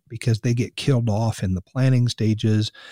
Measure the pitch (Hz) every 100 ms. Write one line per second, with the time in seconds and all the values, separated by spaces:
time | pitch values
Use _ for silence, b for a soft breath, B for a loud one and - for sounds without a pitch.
0 | - 117 123 110 127 117 113 - - 123
1 | 117 104 113 - 95 90 - 131 131 127
2 | 120 - 110 107 110 107 107 - B